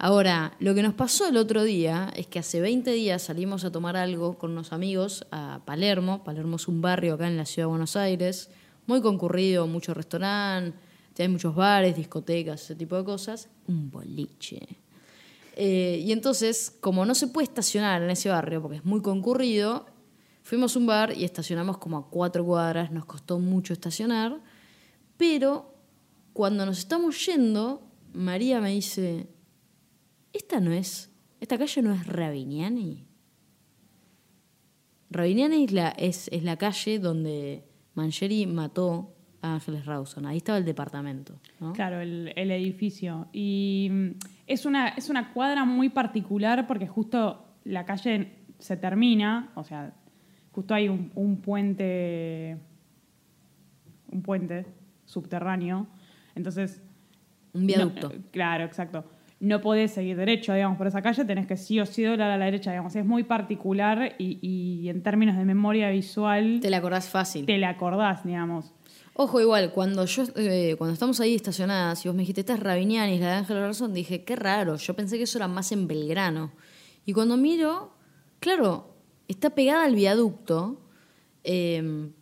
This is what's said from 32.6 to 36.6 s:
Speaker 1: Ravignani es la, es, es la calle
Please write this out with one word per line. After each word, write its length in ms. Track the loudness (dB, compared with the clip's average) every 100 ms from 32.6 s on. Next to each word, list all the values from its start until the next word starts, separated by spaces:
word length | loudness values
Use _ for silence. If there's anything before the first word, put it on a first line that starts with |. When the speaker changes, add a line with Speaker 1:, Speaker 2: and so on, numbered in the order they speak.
| -2 -4 -4 -8 -16 _ _ _ _ _ _ _ _ _ _ _ _ _ _ _ _ _ _ _ _
Speaker 1:
Ravignani 540 | -2 2 4 4 4
es 80 | 4
la, 160 | 4 0
es, 380 | 0 -2 -2 -6
es 120 | -4
la 120 | -2
calle 440 | -2